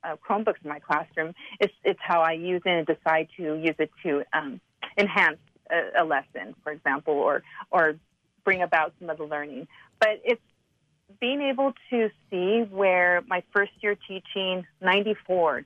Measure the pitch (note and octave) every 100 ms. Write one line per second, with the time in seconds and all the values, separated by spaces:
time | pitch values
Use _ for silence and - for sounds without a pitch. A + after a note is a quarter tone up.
0 | E3 D3+ - G#3 A3 F#3 D3+ D3 - D3+
1 | D3+ - D#3+ F3+ - - G3 - - F#3
2 | - E3+ E3 E3 F3 F3+ F#3 F3 D#3 D#3
3 | - D#3+ D#3+ - E3 D#3 E3 D3+ D#3 -
4 | F3+ C#3+ - D#3 D3+ F#3 - _ - -
5 | G3+ F3+ E3+ D#3 _ _ - E3+ A#2 -
6 | D#3+ D#3 - - G2 - - D3+ - C#3
7 | D#3 C#3+ - C#3+ - - - F3+ D#3+ D#3
8 | _ _ _ _ - F#3 F3 E3+ D#3 -
9 | E3+ D#3 D3+ D3+ D3 B2+ E3 - - _
10 | A3 G#3+ - A#3 _ _ _ _ _ _
11 | _ G3 A#3+ C#4+ C#4 B3+ C4+ B3+ - A#3+
12 | A3 - _ F#3 F#3 A3+ A3 F#3+ G3 F3+
13 | F3+ F3 - F3+ - G#3 G3+ - G#3 G#3
14 | - F#3+ - G3 F#3+ F#3 F3+ _ F#3+ G3
15 | G3+ G#3 - F#3 E3 C3